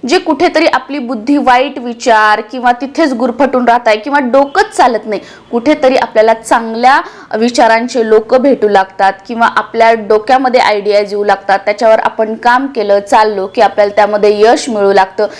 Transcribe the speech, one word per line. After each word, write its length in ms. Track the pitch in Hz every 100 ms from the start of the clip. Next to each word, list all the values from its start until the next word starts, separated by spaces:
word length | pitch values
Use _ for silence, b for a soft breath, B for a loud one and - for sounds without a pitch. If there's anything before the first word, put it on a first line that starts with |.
| 240
जे 100 | 349
कुठेतरी 480 | 330 277 339 302 330
आपली 320 | 262 - 285
बुद्धी 380 | 240 240 226 285
वाईट 420 | 247 247 277 285
विचार 600 | 240 233 262 220 214 214
किंवा 320 | 226 254 240
तिथेच 400 | 240 269 285 320
गुरफटून 560 | 233 254 233 262 254 247
राहत 200 | 240 233
आहे 80 | 220
किंवा 220 | 285 285
डोकंच 580 | 247 269 277 359 427 -
चालत 300 | 262 220 220
नाही, 140 | 196 B B -
कुठेतरी 460 | 240 240 294 262 262
आपल्याला 380 | 247 220 220
चांगल्या 680 | 226 - 254 226 226 247 294 339 B B 220
विचारांचे 720 | 233 240 226 226 247 254 220
लोक 260 | 220 220
भेटू 340 | 254 277 254 214
लागतात 440 | 202 190 - 196 196 -
किंवा 180 | 233 233
आपल्या 460 | - 208 233 226
डोक्यामध्ये 680 | 226 202 214 214 262 254 240
आयडियाज 520 | - 208 196 202 202
येऊ 120 | 202
लागतात, 340 | 208 226 - 196
त्याच्यावर 400 | 208 208 226 220
आपण 360 | - - 220
काम 320 | 220 240 247 269
केलं, 340 | 240 208 202
चाललो 460 | 202 240 220 202 190
की 140 | -
आपल्याला 360 | 202 - 208 202
त्यामध्ये 440 | 208 208 208 208
यश 280 | 214 294 277
मिळू 240 | 214 196
लागतं 340 | 196 190 - 214 B